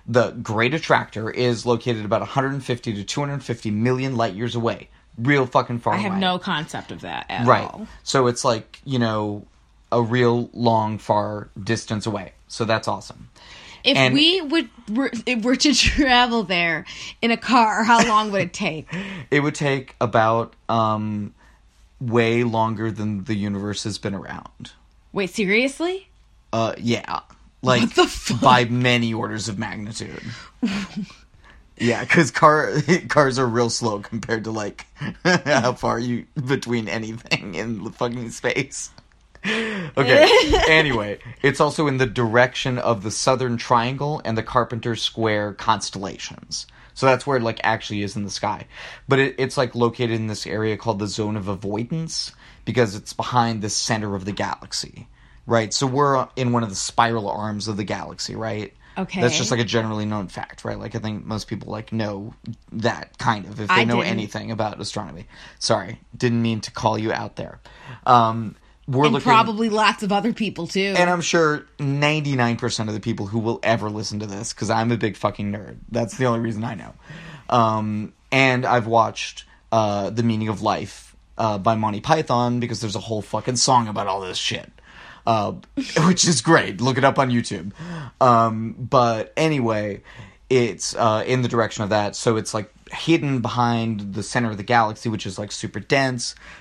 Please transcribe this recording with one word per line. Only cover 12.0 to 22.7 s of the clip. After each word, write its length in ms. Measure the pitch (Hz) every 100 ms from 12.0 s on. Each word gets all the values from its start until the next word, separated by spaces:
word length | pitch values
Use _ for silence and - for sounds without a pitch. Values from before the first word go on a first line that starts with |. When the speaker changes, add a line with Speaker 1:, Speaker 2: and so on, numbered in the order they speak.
Speaker 1:
away. 280 | 107 101 92 - -
So 160 | -
that's 240 | 110 110 -
awesome. 400 | 101 - - - - - - - -
Speaker 2:
If 120 | - 277
Speaker 1:
And 160 | -
Speaker 2:
we 260 | 262 311 370
would, 280 | 302 330 247 - -
were, 220 | 214 269 233
if 200 | 233 247
were 100 | 220 262
to 160 | 302
<laughs> 0 |
travel 680 | 262 - - 277 240 247 233
there 420 | 180 180 170 160 180 - - -
in 80 | 233
a 60 | 226
car, 480 | - 240 220 202
how 200 | 220 233 226
long 240 | 214 214
would 100 | 196
it 100 | 175
take? 360 | - 196 156 - 170 196
Speaker 1:
<laughs> 200 | 190 123
It 100 | 143
would 140 | 143
take 400 | 143 147 135 131 -
about, 540 | 120 117 110 117 113 _ -
um, 640 | 113 110 107 107 104 101 - _ _ _ _ _ -
way 420 | 123 117 113 117
longer 480 | 120 113 110